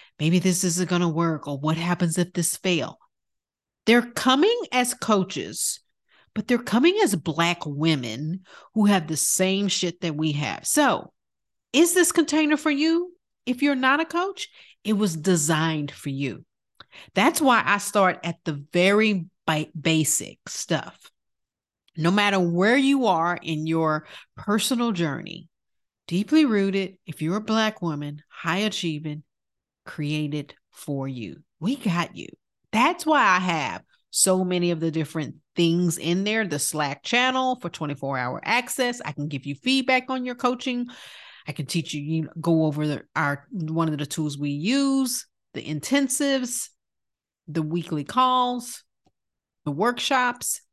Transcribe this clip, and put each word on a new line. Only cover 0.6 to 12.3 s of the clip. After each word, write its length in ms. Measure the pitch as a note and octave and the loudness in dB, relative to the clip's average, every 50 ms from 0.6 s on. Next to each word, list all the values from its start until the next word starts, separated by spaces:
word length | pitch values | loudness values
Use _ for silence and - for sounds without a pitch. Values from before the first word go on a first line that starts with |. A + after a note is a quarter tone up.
| - | 0
isn't 260 | F3+ E3 F3 F#3 D#3+ | 0 0 0 -2 0
gonna 180 | F3+ F3 F3+ E3+ | 0 0 0 0
work, 400 | D3+ E3 E3+ E3 D#3+ D3 - D3 | 0 0 0 0 0 -4 -6 -8
or 100 | C#3+ C3+ | -8 -4
what 200 | C#3+ D#3 D#3+ D#3+ | -2 -2 -2 0
happens 400 | E3+ F3 F3+ F3 F3+ E3 D#3+ F3+ | 0 -2 0 0 0 0 0 0
if 160 | F3 F3+ - | -2 -2 -2
this 240 | F3+ E3+ - - - | -4 -2 -2 -4 -4
fail?" 400 | - F#3+ F3 D#3 A2+ - - _ _ _ _ _ _ _ _ _ _ _ _ _ _ _ _ _ - | -2 0 0 0 -2 -4 -8 _ _ _ _ _ _ _ _ _ _ _ _ _ _ _ _ _ 2
They're 160 | - A#3 A#3+ | 4 6 6
coming 580 | A#3+ A#3+ - - - C4 C4 C#4 E4 G#4+ A#4 B4 F#4+ - | 4 2 -4 -2 2 4 4 6 6 4 4 2 -2 -2
as 220 | - B3+ B3 B3 | 0 0 0 0
coaches, 880 | - - - - G#3+ G3 F3+ - - C#3 E2 F2+ - - - - - - _ _ _ _ _ _ _ _ _ _ - | -2 -4 0 2 2 2 2 0 -4 -8 -8 -8 -6 -6 -4 -6 -6 -8 _ _ _ _ _ _ _ _ _ _ -8
but 120 | G#3+ - | -4 0
they're 120 | - B3 A#3+ | 0 0 0
coming 400 | B3 - G3+ A#3+ C4+ F4 G4 G#4+ | 0 2 2 4 6 6 6 4
as 140 | G4+ A#3+ G3 | 4 2 2
Black 480 | D#3 - E3+ D3+ E3 E3+ E3+ F3 E3+ - | 0 -2 -2 2 2 2 2 2 -2 -4
women 760 | D3+ C#3+ C#3+ D#3 E3 D#3+ C#3 A#2+ A#2 A2 B2 D3+ D#3 F3 F#3 - - - - - - - | -6 -2 0 2 2 2 2 -2 -6 -8 -6 -6 -6 -6 -8 -10 -14 -20 -20 -14 -6 0
who 100 | A3 G#3 | 2 4
have 220 | G3+ G3+ F#3 D#3 | 4 4 4 2
the 100 | D#3 D#3+ | -2 -4
same 520 | D3 - - - - F#3 F#3+ F#3+ G3 G3+ F#3+ | -2 -2 0 0 0 2 2 0 0 0 -2
shit 340 | - - F#3 F3 E3 - | -2 -2 -2 -4 -4 -4
that 120 | - E3 D3+ | -6 -4 -2
we 180 | D3 D#3 D#3 | -2 -2 -2
have. 340 | D3 C#3+ D3+ G#2+ - - - | 0 -2 -2 -4 -6 -6 -4
So, 480 | - - D4 D4 B3+ F3 - - - _ _ _ _ _ _ _ _ _ _ _ _ | -2 2 2 4 2 2 0 -4 -10 _ _ _ _ _ _ _ _ _ _ _ _
is 220 | - C4+ F4 E4+ F4 | 4 4 4 6 6
this 180 | F#4 E4+ - | 4 4 4
container 460 | - E4+ D4+ - | 4 2 2 2